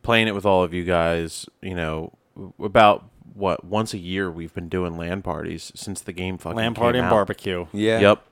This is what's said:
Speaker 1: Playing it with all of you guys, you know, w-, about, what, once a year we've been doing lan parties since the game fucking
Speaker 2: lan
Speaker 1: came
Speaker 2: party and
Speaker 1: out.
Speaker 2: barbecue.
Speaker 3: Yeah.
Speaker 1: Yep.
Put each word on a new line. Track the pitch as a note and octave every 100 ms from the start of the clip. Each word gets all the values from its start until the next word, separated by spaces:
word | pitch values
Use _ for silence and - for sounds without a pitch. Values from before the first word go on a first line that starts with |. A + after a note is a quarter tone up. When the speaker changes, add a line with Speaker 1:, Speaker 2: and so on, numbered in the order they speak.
Speaker 1:
Playing | - A2+ A2
it |
with | G2+
all | G2+ F#2+
of | F2+
you | F2
guys, | E2+ F2 E2 E2+ E2 - - _
you | F#2
know, | F2 D#2+ D#2 D#2+ _ _ -
w-, | F#2 -
about, | G#2 G#2+ G#2+ - - _ -
what, | - G2 E2
once | F2 G#2 A2
a | G#2
year | F2 F#2 F#2
we've | E2 E2
been | - E2+
doing | F#2 F2+ E2
lan | E2+ F#2+
parties | F#2 D#2+ D#2+ E2 - -
since | - F#2+
the | -
game | E2+ F#2 F#2
fucking | - A2
Speaker 2:
lan | A2+
Speaker 1:
came | A2
Speaker 2:
party | A#2+ B2
and | F#2
Speaker 1:
out. |
Speaker 2:
barbecue. | A2 G2+ - G2+ F2+ F2
Speaker 3:
Yeah. | G#2 G#2+ A2+
Speaker 1:
Yep. | G2+ G#2+ _